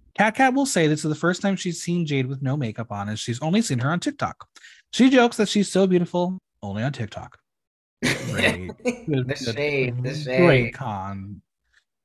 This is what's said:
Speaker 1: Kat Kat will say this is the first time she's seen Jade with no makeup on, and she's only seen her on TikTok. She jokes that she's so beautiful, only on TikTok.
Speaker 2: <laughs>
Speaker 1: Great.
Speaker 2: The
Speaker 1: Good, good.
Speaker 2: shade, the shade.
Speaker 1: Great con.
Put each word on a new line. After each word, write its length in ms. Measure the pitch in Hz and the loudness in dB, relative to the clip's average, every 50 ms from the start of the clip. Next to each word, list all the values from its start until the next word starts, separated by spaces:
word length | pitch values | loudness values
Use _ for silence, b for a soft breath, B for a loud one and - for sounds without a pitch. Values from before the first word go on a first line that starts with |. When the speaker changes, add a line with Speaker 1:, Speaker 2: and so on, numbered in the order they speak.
| b b - - | b b 0 2
Speaker 1:
Kat 160 | 202 220 220 | 2 2 4
Kat 180 | - 269 262 | 4 4 4
will 140 | 254 277 277 | 4 2 0
say 220 | 269 - 180 160 151 | 2 2 2 4 4
this 160 | 151 151 160 | 2 0 0
is 60 | 156 | -4
the 40 | 147 | -2
first 280 | - - 170 180 - | 0 0 0 0 0
time 120 | - 196 190 | 0 -2 -2
she's 260 | 175 - 180 165 - | -2 -4 -6 -6 -6
seen 260 | - 170 170 175 170 | -4 -2 -2 -2 0
Jade 200 | 147 143 135 127 | 0 0 -2 -2
with 160 | 127 139 135 | -2 -4 -4
no 140 | 139 131 135 | -2 -2 -2
makeup 340 | 151 127 110 104 - 113 - | -2 -2 -4 -4 -8 -8 -8
on, 180 | 107 101 101 104 | -6 -6 -4 -6
and 80 | 107 | -6
she's 240 | - - 123 113 123 | -6 -6 -6 -6 -4
only 220 | 147 160 185 220 | -2 0 0 0
seen 160 | 226 - 139 117 | 0 0 -2 -2
her 120 | 123 143 | 0 0
on 80 | 170 175 | 0 0
TikTok. 480 | - 294 285 - 117 - - _ - _ _ B B B B B B - | -2 -4 -4 -4 -6 -6 -6 _ -20 _ _ B B B B B B -6
She 180 | - - 247 262 | 2 4 6 8
jokes 260 | 269 247 233 240 - | 8 8 6 6 4
that 120 | - 208 - | 0 0 2
she's 220 | - 208 190 - | 2 0 0 2
so 160 | - 185 196 | 2 2 4
beautiful, 520 | 185 185 175 175 - - 175 175 180 185 185 _ _ _ - | 4 4 2 2 0 -2 -2 -2 -2 -4 -8 _ _ _ -12
only 220 | - 101 98 107 | -10 -8 -4 -2
on 80 | 113 143 | -2 -4
TikTok. 480 | 135 127 110 101 - - - - - _ _ _ _ _ _ _ _ | -4 -4 -8 -8 -8 -14 -14 -16 -20 _ _ _ _ _ _ _ _
Speaker 2:
<laughs> 280 | _ _ _ _ - | _ _ _ _ -4
Speaker 1:
Great. 680 | 123 123 131 - 127 - - - 120 110 - 90 92 87 - _ | -2 -2 -2 -2 -4 -6 -2 0 0 0 0 -2 -8 -12 -10 _
Speaker 2:
The 220 | - 247 240 - - | -4 -4 -4 -4 -4
Speaker 1:
Good, 220 | 160 147 131 123 127 | -2 0 0 0 -2
good. 100 | 147 - | -4 -4
Speaker 2:
shade, 640 | 131 117 107 143 147 147 143 139 127 123 120 123 | -4 -6 -4 -2 -2 -2 0 0 0 -2 -2 -4
the 100 | 123 127 | -4 -4
shade. 320 | - 151 147 127 127 151 175 | -6 -6 -4 0 4 6 6
Speaker 1:
Great 300 | 170 139 127 120 113 - | 8 6 6 4 0 -4
con. 680 | - 139 113 104 95 95 98 98 98 95 101 101 - _ _ _ _ _ _ _ _ _ _ _ _ _ | -8 -8 -8 -6 -6 -8 -8 -10 -10 -12 -12 -14 -16 _ _ _ _ _ _ _ _ _ _ _ _ _